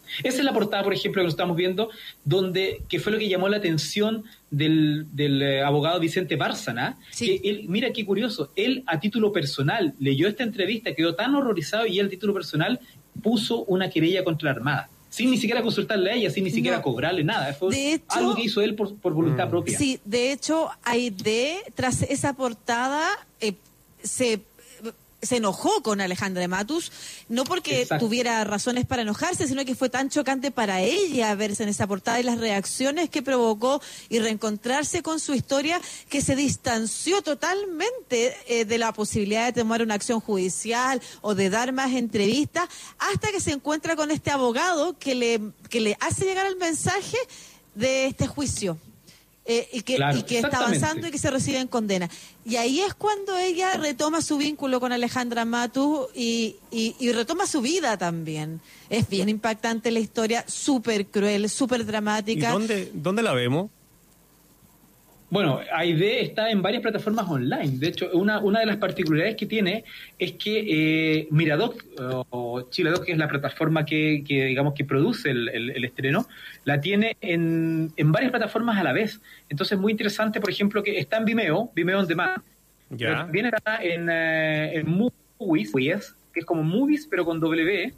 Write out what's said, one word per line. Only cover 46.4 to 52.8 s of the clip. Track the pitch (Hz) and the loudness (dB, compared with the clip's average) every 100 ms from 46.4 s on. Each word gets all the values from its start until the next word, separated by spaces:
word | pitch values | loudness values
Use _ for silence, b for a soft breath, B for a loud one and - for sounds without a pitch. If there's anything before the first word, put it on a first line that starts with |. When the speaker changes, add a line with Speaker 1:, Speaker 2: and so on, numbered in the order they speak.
| 392 | 0
Speaker 2:
el | 370 | 0
mensaje | 339 311 - 392 370 466 494 B B B _ | -2 0 0 -2 -2 -4 -4 B B B _
de | 208 254 262 262 | -2 0 2 0
este | - 180 | 0 -4
juicio. | - 269 - 196 160 - - B B B _ - | -2 -4 -2 -4 -4 -10 -20 B B B _ -2
Eh, | 233 - | -2 -2
y | 247 | -6
que, | 196 254 | -2 0
Speaker 1:
Claro, | - 135 | 2 0
Speaker 2:
y | |
que | - 240 | 0 -2
está | 277 | 0
Speaker 1:
exactamente. | 262 240 156 | 0 2 2
Speaker 2:
avanzando | - 320 330 | 0 -2 -6
y | |
que | 285 | -4
se | 294 | -2
recibe | 262 - 262 | 0 0 -2
en | 254 | -2
condena. | 247 214 190 170 B B B 226 | -2 0 0 -2 B B B -4
Y | 233 | -2
ahí | 240 | 0
es | 285 | 0